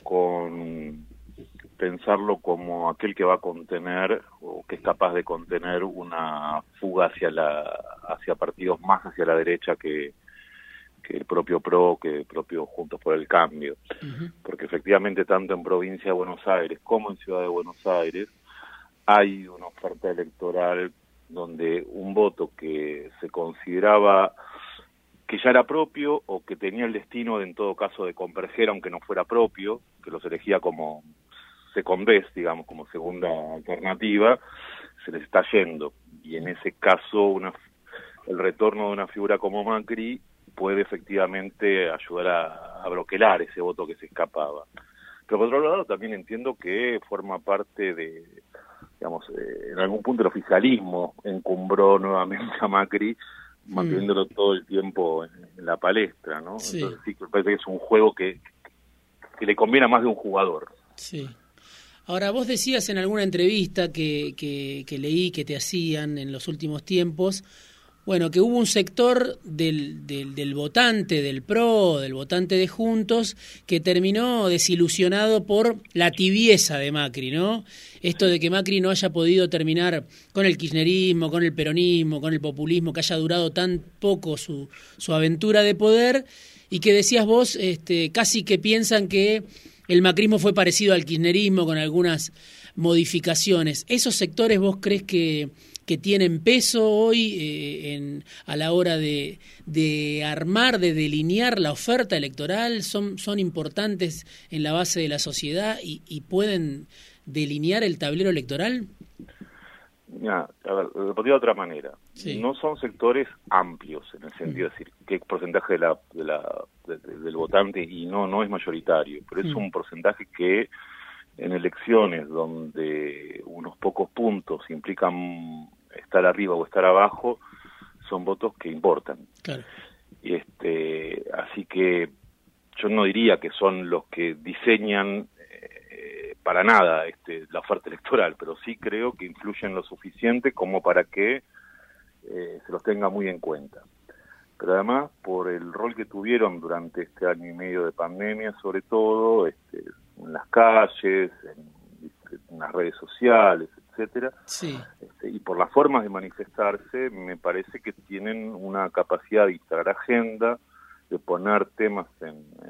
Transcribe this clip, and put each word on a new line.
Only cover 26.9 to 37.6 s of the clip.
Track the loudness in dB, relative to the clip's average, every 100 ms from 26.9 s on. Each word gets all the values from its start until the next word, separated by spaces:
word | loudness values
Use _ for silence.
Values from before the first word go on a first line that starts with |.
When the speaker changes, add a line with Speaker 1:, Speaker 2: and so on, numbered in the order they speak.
Speaker 1:
destino | -6 -10 -10 -6 -6
de, | -6
en | -6
todo | -6 -4
caso, | -6 -6 -10
de |
converger, | -8 -12 -10 -8 0 0
aunque | 0 -8
no | -12
fuera | -8 -6 -2
propio, | 2 0 0 -8 -8 _ _
que | -14
los | -12
elegía | -8 -8 0 0
como | 0 -4 -8 -10 -18 _ _ -20 -20 _ _
second | -6 -2 0 4
best, | 4 4 -6
digamos, | -4 -6 -10
como | -18 -14
segunda | -12 -10 -6 -4 -4 -6 -12
alternativa, | -10 -8 -6 -6 -2 4 4 4 -2 -20 -18 -18 -20 _
se | -12
les | -12
está | 0 2 4
yendo. | 2 2 -4 -10 _ _ -20
Y | -12 -10
en | -8
ese | -8 -8
caso, | 0 2 2 2 2
una, | 2 2 -4 -12